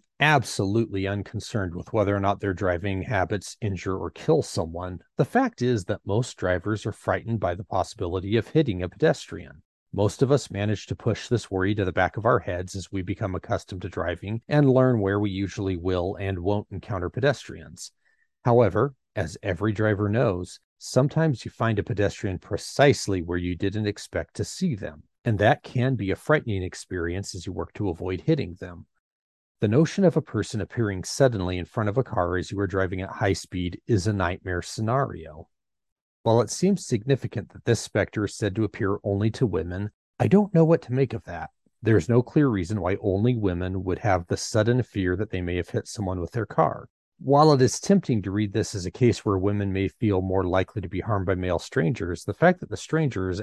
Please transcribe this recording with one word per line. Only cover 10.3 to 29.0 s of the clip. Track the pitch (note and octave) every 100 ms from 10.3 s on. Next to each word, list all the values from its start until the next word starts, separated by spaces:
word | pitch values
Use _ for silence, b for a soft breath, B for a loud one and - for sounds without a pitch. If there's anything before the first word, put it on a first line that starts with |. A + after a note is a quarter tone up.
us | C#3 -
manage | G2 G#2 G2+ -
to |
push | F#2+ A#2+ A2+ -
this | A#2 -
worry | F#2+ F#2
to | G#2+
the | F#2
back | - - -
of |
our | A2 B2
heads | G2+ F2+ F#2 G2
as | F2
we | G2
become | F#2 F#2+ G#2
accustomed | F2+ - F#2+ - F#2+
to | F#2
driving | - F2 E2+ F#2+ A#2 -
and | D3 C#3
learn | B2+ C3 A#2
where | G2 G2+
we | G#2
usually | F#2+ G2 - F#2+ F2
will | F2+ F2+ F2+ G2+
and | G2 F#2
won't | F2 G#2 G#2
encounter | G2 - F#2+ F2
pedestrians. | - C3+ B2 - E2+ D#2+ E2 - _ _ _ _ _
However, | B2 A#2+ G#2+ G#2 C#3 - _ -
as | D#2+ -
every | G2+ F2+ G#2+
driver | G#2 G#2+ G2+ G#2
knows, | A2 C3 F2+ F2+ - _ _
sometimes | - B2+ B2+ D#3 D#3+ A#2+
you | -
find | - A2+ G#2
a |
pedestrian | E2 G2+ G2+ - G#2 F2+
precisely | - G#2 - - C#3+ A2 - F#2
where | E2+ F2+
you | F2 F2
didn't | G2 G#2+ G#2
expect | - - F2+ D#2+
to | -
see | - - F#3 G2+
them, | D2+ D2+ _ _
and | B2+ G2+
that | G#2 B2
can | - B2+ B2+ A#2+
be | F#2+
a | F2
frightening | - D3+ B2+ G2
experience | F2+ - - F#2 E2+ F#2 G2
as | F#2 F2+
you |
work | F2+ E2
to | - G2+
avoid | E2 F#2 F2+
hitting | - D#3+ F2 F2
them. | F2+ F2 - _